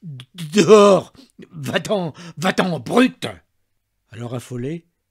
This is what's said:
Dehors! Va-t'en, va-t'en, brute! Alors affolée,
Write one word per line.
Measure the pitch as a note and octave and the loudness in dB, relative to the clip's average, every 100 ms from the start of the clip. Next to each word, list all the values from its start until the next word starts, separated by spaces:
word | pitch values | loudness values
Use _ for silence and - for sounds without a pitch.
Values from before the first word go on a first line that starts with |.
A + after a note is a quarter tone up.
Dehors! | F#3 C3+ - F3+ D#3+ F3+ E3 G#3+ G3+ F#3 A#2 _ _ _ - | -16 -18 -18 -16 -4 0 6 8 8 4 0 _ _ _ -20
Va-t'en, | E3+ C3+ G3 D3+ G3+ E3+ - E3+ - | -12 -6 -6 -4 -4 -4 -10 -20 -6
va-t'en, | E3 - F#3 D#3+ | -4 -2 -2 -4
brute! | A#2 F3+ B3+ B3+ A#2+ F2+ _ _ _ _ _ _ _ | -2 2 2 0 -14 -14 _ _ _ _ _ _ _
Alors | G#2 A#2+ | -16 -12
affolée, | B2 - B2 B2 E3+ _ _ _ | -12 -12 -12 -10 -12 _ _ _